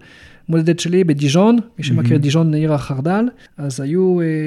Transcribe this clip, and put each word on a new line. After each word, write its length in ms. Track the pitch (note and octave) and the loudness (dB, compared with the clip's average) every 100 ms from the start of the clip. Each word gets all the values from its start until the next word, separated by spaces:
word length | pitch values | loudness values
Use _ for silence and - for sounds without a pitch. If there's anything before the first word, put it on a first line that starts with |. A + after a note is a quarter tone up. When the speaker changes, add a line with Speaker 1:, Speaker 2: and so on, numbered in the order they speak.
| - - - - - | -12 -20 -20 -18 -2
Speaker 1:
מולדת 280 | E3 D#3+ E3+ | 0 2 0
שלי, 240 | E3+ F3+ | 0 0
בדיז'ון, 540 | F3 C#3 C#3+ D#3+ G#3 A#3+ - - | 2 0 2 2 4 2 0 -8
מי 60 | |
שמכיר 200 | D3 A#2 | -2 0
Speaker 2:
מהמם. 120 | A#2+ D3 | 2 2
Speaker 1:
את 60 | |
דיז'ון, 320 | D3 D#3+ E3 | 2 2 0
עיר 200 | D3+ D#3 | 0 0
החרדל, 520 | D3 B2 C3+ D#3 G3 B3 - - - | -2 -4 -6 -2 -2 -2 -6 -18 -12
אז 220 | C#3+ B2+ | -10 -8
היו, 420 | C#3 F3 F#3 F3+ | -4 0 0 0
אה, 40 | E3 D#3 | 0 -2